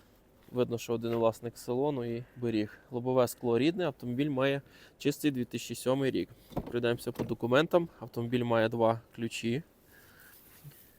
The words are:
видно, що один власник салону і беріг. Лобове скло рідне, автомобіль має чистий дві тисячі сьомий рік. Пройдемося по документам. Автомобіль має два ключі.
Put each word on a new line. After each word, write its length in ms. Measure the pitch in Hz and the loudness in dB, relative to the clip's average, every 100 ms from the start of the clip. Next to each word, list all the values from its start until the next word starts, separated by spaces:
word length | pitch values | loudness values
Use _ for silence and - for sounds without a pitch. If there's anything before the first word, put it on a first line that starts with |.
| _ _ _ _ - | _ _ _ _ -6
видно, 260 | 123 120 117 | -2 0 -2
що 140 | - | -2
один 220 | 117 117 | -4 -2
власник 440 | 117 113 110 120 - | 2 2 2 -6 -10
салону 580 | - 123 143 143 120 117 | -4 -2 0 -2 -4 -6
і 80 | 127 - | -10 -6
беріг. 420 | 120 110 107 - - | -2 0 -2 -6 -10
Лобове 380 | 123 123 127 120 | -6 0 4 2
скло 300 | - 123 117 | 2 2 4
рідне, 280 | 143 185 175 | 4 2 -2
автомобіль 440 | 131 123 123 147 | -4 -4 -2 0
має 320 | 135 135 139 - - - - | 2 0 0 -6 -20 -20 -6
чистий 320 | - 147 151 | -2 0 0
дві 140 | 131 | 0
тисячі 300 | 120 120 - | -2 -6 -8
сьомий 360 | 120 - 131 135 | -6 0 0 2
рік. 180 | 107 85 - - - - | 0 -4 -8 -14 -10 -6
Пройдемося 420 | 120 120 117 - | -2 0 0 -4
по 120 | 120 | -4
документам. 640 | 113 117 117 127 165 175 170 - | -4 -4 2 2 4 2 0 -8
Автомобіль 440 | 117 - 117 123 | -12 -6 -2 0
має 240 | 120 113 113 | 2 2 2
два 320 | 117 113 113 - - | 4 2 2 -4 -8
ключі. 460 | 117 - 117 123 170 _ _ - - - - - - - 143 - - | -8 -4 -2 -2 -4 _ _ -20 -20 -20 -20 -20 -20 -20 -20 -20 -20